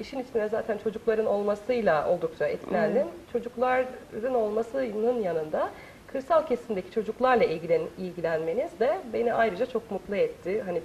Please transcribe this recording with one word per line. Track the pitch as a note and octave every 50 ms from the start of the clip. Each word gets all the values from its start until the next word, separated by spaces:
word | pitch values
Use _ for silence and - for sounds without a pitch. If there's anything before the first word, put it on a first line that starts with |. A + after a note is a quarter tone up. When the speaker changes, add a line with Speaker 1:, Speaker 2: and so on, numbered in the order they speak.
Speaker 1:
İşin | A3 - C4+ C4+
içine | A#3+ - - A3+ G#3 G#3+
zaten | A3 - - - G#3 G#3 -
çocukların | A3+ G3 G#3+ - A#3 A3 G#3+ A3
olmasıyla | - G3+ G3+ G3+ G#3 G#3 G3+ - - B3+ A#3+ G#3+ F#3 D#3+ D3 - -
oldukça | F3+ E3+ E3+ E3 - - D3
etkilendim. | D3 - - - - F#3+ F3 E3 D#3 F#3 B3+ D#4
Speaker 2:
Evet. | F4 - - - - -
Speaker 1:
Çocukların | A#3 G3+ A#3+ - A#3 B3+ B3+ B3+ C4 B3+ B3+ - - - - - G#3+ A3 C4 B3+
olmasının | A#3 G#3+ G#3 G#3 A3 A3+ - - C4+ C4 A#3 G3 G#3+ A3 A#3+ B3+ A#3+ G#3
yanında | F3 E3 D#3+ D#3 D#3 - - - D#4 - - - - - - -
kırsal | - - C4+ C4+ - E4+ D#4 D#4
kesimdeki | - B3 A#3+ - - G#3+ F#3 F3+ -
çocuklarla | - A3+ G3 G#3 G#3+ - A#3+ C4 B3+ A3+ F3
ilgilen-, | D3 D#3+ D#3 E3 E3 E3+ D#3+ E3 - - F3
ilgilenmeniz | F#3 F3+ E3+ F3 E3 E3 E3 D#3+ D#3+ E3 E3+ A#3 D4+ F4 - -
de | C4+ C#4 E4 F#4+ E4 A#3 G#3+
beni | A3 A#3 A#3 -
ayrıca | A3+ A3+ A3 F3+ F#3 B3+
çok | B3+ - A3+ - -
mutlu | G3+ F#3 - - G3+
etti, | F#3+ E3 D3+ - - - F3 G3 A3 G#3+
hani | F#3 F3 E3+